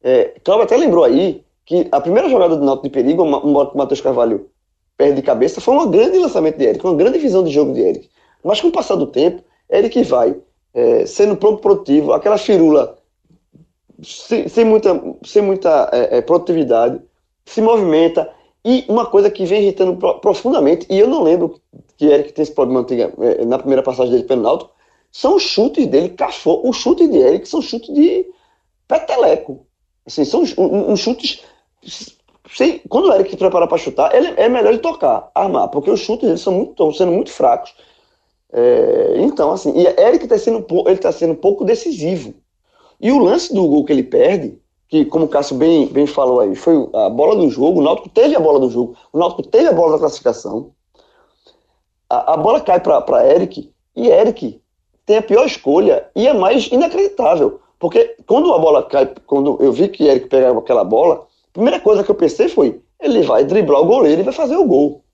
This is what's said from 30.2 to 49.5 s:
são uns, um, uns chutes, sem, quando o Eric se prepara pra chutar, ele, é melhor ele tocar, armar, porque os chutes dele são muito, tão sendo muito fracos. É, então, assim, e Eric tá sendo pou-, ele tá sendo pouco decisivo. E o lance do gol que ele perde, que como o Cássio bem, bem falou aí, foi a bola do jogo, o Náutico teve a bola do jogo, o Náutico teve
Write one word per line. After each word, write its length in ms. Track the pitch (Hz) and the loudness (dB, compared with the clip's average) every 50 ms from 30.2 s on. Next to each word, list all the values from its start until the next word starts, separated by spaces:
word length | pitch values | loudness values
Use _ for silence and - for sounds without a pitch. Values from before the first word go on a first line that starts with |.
| 143 | -4
são 180 | 135 - 294 | -2 0 -2
uns, 140 | 339 - - - | -2 -2 -2 -2
um, 340 | 190 165 180 202 - - | -2 0 0 -2 -2 -2
uns 80 | 214 185 | -2 -2
chutes, 420 | - 226 254 - - - - - - _ _ _ _ _ _ _ _ - - - - - _ _ _ _ _ _ _ - | -2 -4 -6 -4 -6 -10 -10 -10 -18 _ _ _ _ _ _ _ _ -20 -20 -20 -20 -20 _ _ _ _ _ _ _ -20
sem, 280 | - - 254 339 - - _ - | -4 -2 -2 -2 -2 -4 _ -4
quando 180 | - 262 392 | -4 0 2
o 60 | 359 | 2
Eric 180 | 226 190 - - | 2 2 0 -2
se 60 | - | -2
prepara 300 | - 185 185 - 175 170 | -2 -2 0 2 0 0
pra 120 | 165 - 165 | 0 -2 -4
chutar, 360 | - 147 - - 147 - - | -4 -6 -2 -2 0 2 2
ele, 180 | 247 311 349 - | 2 0 0 0
é 120 | - - 233 | 0 0 0
melhor 220 | 247 240 208 214 | 2 2 2 2
ele 80 | 226 226 | 0 0
tocar, 520 | - 330 - - - 135 113 101 - - _ | -2 -6 -6 -2 -2 -2 -2 -2 -6 -6 _
armar, 340 | - 190 196 156 127 95 - | -4 -2 -2 -2 -2 -4 -2
porque 220 | - 143 139 196 | -4 -4 -2 -2
os 100 | 220 208 | -2 -2
chutes 260 | - - 220 240 - | -4 -6 -6 -2 -2
dele 120 | 214 165 165 | -2 -2 -2
são 140 | - 196 | -4 -4
muito, 200 | 185 185 262 - | -2 -2 -4 -6
tão 200 | - - 170 156 | -4 -2 -2 -2
sendo 200 | 147 - - 180 | 0 -2 -2 0
muito 180 | 170 202 - - | 0 -2 -4 -6
fracos. 440 | - - 131 123 120 - - - _ _ _ _ _ _ _ _ _ _ _ _ _ _ _ _ | -4 -2 0 0 0 0 -4 -16 _ _ _ _ _ _ _ _ _ _ _ _ _ _ _ _
É, 640 | - 117 120 123 120 117 113 - - - - - - - | -2 0 2 2 4 2 2 0 0 0 0 0 0 0
então, 340 | - 285 285 - 156 147 | -2 -2 -2 -2 -2 -2
assim, 200 | - 190 - 147 - | -2 -2 -4 -2 0
e 100 | 165 180 180 185 - | 2 2 2 4 4
Eric 260 | 202 226 294 339 - | 4 4 2 0 0
tá 120 | 233 240 208 | 0 -2 0
sendo 240 | - 226 226 220 | 0 -2 -4 -4
pou-, 260 | - - 165 180 - - | -6 -4 -4 0 2 0
ele 100 | 190 190 | 0 0
tá 140 | - 180 | 0 -4
sendo 220 | 156 - 170 165 156 | -4 -2 -4 -4 -4
pouco 300 | 160 - 196 202 196 269 | 0 -2 -2 -2 0 -2
decisivo. 720 | 190 - - - 349 285 180 147 170 190 - 117 107 - _ _ _ _ _ _ _ _ _ _ _ _ _ | -2 -2 -2 -4 -8 -8 -6 -6 -6 -6 -6 -8 -14 -20 _ _ _ _ _ _ _ _ _ _ _ _ _
E 120 | - 220 | 0 0
o 60 | 269 277 | 2 2
lance 340 | 202 180 240 349 - - | 2 2 2 0 -2 -4
do 140 | - 196 180 151 | -2 0 0 2
gol 160 | 143 151 131 | 2 0 2
que 80 | - | 0
ele 100 | 151 131 | 0 -2
perde, 560 | 123 - - - - 165 196 180 139 110 - _ _ _ _ _ _ _ | -2 -2 0 2 2 2 2 -2 -4 -10 -12 _ _ _ _ _ _ _
que 160 | - 156 139 | 0 0 0
como 220 | - - 160 160 | 0 0 -2 -2
o 20 | 151 | 0
Cássio 280 | - 147 143 - 135 | -2 -4 -4 -4 -2
bem, 300 | 127 151 160 165 151 139 | 0 2 2 4 2 2
bem 200 | 135 - 139 147 | 0 0 -2 -2
falou 340 | 143 - 147 135 127 127 123 | 0 0 -2 0 2 2 2
aí, 140 | 107 98 95 | 0 0 -2
foi 340 | - - 170 165 147 120 - - | -2 0 2 2 2 0 -2 -2
a 140 | - 107 95 | -2 -2 -2
bola 260 | 113 120 147 180 214 | 0 0 2 2 2
do 140 | 202 175 139 | 2 0 0
jogo, 300 | 107 - 131 160 185 165 | 0 0 0 0 2 2
o 20 | |
Náutico 260 | 139 156 - - - - | 0 0 0 -2 -6 -2
teve 260 | _ 220 240 294 311 | _ 2 2 4 2
a 60 | - | 2
bola 180 | 160 156 147 135 | 2 2 2 2
do 120 | 131 123 | 0 0
jogo, 260 | 113 120 123 117 - _ _ _ | -2 -4 -6 -6 -8 _ _ _
o 60 | - 151 | -4 -2
Náutico 240 | 175 - - - | -2 -2 -4 -6
teve 260 | 135 - | -6 0